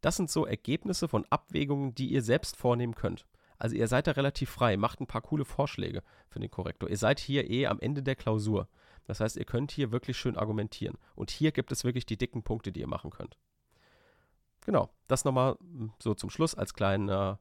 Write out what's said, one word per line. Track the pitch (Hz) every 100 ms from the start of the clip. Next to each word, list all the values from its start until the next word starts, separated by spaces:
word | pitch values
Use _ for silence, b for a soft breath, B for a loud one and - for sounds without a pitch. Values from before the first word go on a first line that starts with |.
Das | - 165
sind | 170
so | -
Ergebnisse | 160 - - 143 - 185 165
von | 110 -
Abwägungen, | - _ 156 143 143 139
die | 117 131
ihr | 135
selbst | 110 120 - -
vornehmen | 127 120 120 113
könnt. | - - - b b b
Also | - -
ihr | 113
seid | 127 147
da |
relativ | 139 139 - 135
frei, | - 120 98
macht | 110 -
ein | 131
paar | -
coole | - 151
Vorschläge | 139 - 139 - 101 - - b b
für | -
den | -
Korrektor. | - 85 - 95
Ihr | 98
seid | 107 135
hier | - 139 -
eh | 120 139
am | -
Ende | 113 143
der | 135 135
Klausur. | - 110 104 101 98 b b b
Das | _ 98
heißt, | 143 -
ihr |
könnt | - 123 143
hier | - 131
wirklich | 120 - 123
schön | 123 -
argumentieren. | 107 107 104 - - - b
Und | - -
hier | - 156
gibt | 147 -
es | 127
wirklich | 123 123 -
die | 107
dicken | 127 123
Punkte, | - 117 -
die | 85
ihr | 60
machen | - 73
könnt. | - - - _ _ _ b b b b b b b _ _
Genau, | - 143 - _ _
das | 131
nochmal | 147 131 131 - 180 160 110 -
so | -
zum | 104 123
Schluss | - 160
als | - -
kleiner | - 98 98 101 98 98 101